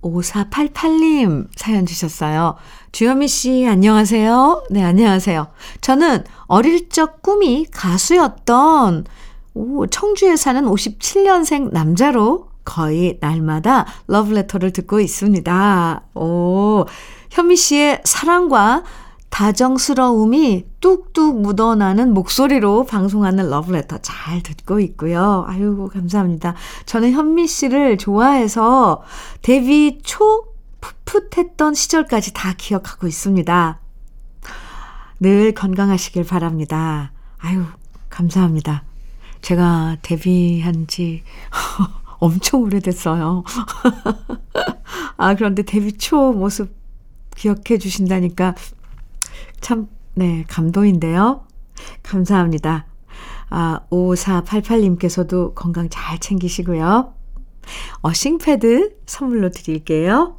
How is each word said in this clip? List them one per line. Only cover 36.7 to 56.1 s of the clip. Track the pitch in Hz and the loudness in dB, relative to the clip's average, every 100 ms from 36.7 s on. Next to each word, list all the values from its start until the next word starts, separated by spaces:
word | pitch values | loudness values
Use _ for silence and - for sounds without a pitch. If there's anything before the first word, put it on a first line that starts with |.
| 156 160 151 143 - - - | -4 -2 -4 -8 -14 -20 -12
아유, | 165 185 170 - - - - | -4 -2 -4 -10 -20 -18 -16
감사합니다. | - 175 185 180 156 151 147 - - - - - - | -2 0 2 2 0 -2 -6 -8 -16 -16 -18 -18 -16
제가 | - 175 175 165 160 160 | -2 2 4 2 0 -6
데뷔한 | - 170 185 180 175 170 170 170 160 | -6 -4 2 2 2 0 -2 -4 -4
지 | - 175 160 - - - | -4 -4 -6 -12 -16 -12
<laughs> | - - - 190 - - - | -10 -8 -4 -4 -4 -14 -2
엄청 | 170 170 - 269 | 0 0 0 0
오래됐어요. | 220 196 185 175 170 165 160 180 - 240 214 - 247 - - 220 - | 0 0 -2 -4 -2 -2 -2 -4 -6 -8 -8 -2 -2 -2 -6 -8 -10
<laughs> | - - - 719 - - 359 311 - | -14 -8 -6 -6 -8 -14 -12 -12 -2
아, | 180 196 | 0 2
그런데 | 214 196 | 0 -2
데뷔 | 202 208 208 | -2 -2 -2
초 | 208 - 302 269 | -6 -2 2 2
모습 | 214 196 202 202 - - - - - - - | 2 -2 -4 -8 -10 -20 -20 -20 -20 -20 -6
기억해 | 208 202 - 226 | -2 -2 0 -2
주신다니까 | 190 180 185 185 180 175 185 180 - - - - - - - - - - | -2 -2 0 0 -2 0 -2 -2 -14 -18 -20 -18 -18 -14 -14 -14 -16 -14
참, | - 233 214 - - - | -4 -4 -4 -14 -10 -2
네, | 180 165 156 | 0 -2 -4
감동인데요. | - 160 180 208 175 160 170 214 277 - - - - - - | -2 0 2 4 2 0 2 2 0 -8 -20 -20 -20 -20 -18
감사합니다. | - 190 180 202 170 156 156 160 156 - - - - - - | -6 -2 2 2 2 -2 -2 -4 -6 -20 -20 -20 -16 -16 -8
아, | 170 165 160 - | -4 -2 -4 -4
오사팔팔님께서도 | 175 180 180 190 180 170 208 208 226 202 175 175 175 170 180 175 | -2 0 0 0 -2 0 -4 0 2 2 0 -2 -2 -2 -2 -2
건강 | - 175 170 170 | -4 -6 -4 -6
잘 | - - | -8 -10